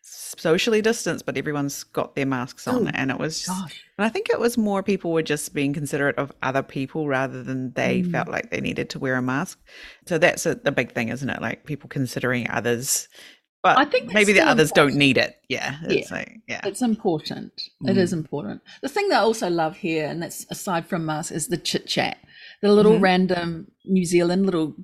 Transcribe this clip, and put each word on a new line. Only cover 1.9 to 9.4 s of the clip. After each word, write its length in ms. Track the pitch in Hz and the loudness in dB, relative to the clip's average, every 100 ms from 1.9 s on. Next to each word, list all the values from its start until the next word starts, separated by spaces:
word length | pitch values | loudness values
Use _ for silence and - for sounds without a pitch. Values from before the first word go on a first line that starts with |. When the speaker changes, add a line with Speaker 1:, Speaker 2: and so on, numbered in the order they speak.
| - - | -6 -4
Speaker 1:
their 120 | - 135 | -2 -2
masks 400 | 131 123 - - | -2 -6 -8 -4
on." 180 | 247 208 | -2 0
Speaker 2:
Ooh, 40 | |
Speaker 1:
And 160 | - 135 | -2 -2
it 80 | - | -2
was 200 | 147 160 | -4 -6
just, 40 | - 185 | -6 -6
Speaker 2:
gosh. 220 | 170 - - - | -8 -14 -18 -4
Speaker 1:
and 60 | |
I 40 | 214 | -2
think 180 | 359 453 | -2 -2
it 80 | 466 | 0
was 180 | 233 240 | 0 0
more 260 | 214 196 | 0 0
people 260 | 196 190 170 | 0 -2 0
were 100 | 165 | 0
just 300 | 156 147 - | 0 -2 -4
being 180 | 151 139 | -2 -2
considerate 420 | 151 143 147 143 - | -2 -4 0 0 0
of 120 | 139 - | -6 -4
other 220 | 131 135 | -2 -2
people 460 | 135 - 135 160 147 | -4 -6 -6 -4 -2
rather 340 | 131 131 131 | -2 -2 -6
than 300 | 127 131 131 | -8 -6 -6
they 280 | 131 127 123 | -2 0 0
Speaker 2:
Mm. 100 | 180 | 0
Speaker 1:
felt 160 | 139 - | -2 -2
like 220 | - - | -6 -6
they 100 | - | -6
needed 280 | - - - | -4 -4 -6
to 100 | 151 | -6
wear 160 | 139 127 | -2 -2
a 60 | |
mask. 360 | 127 131 | -2 -2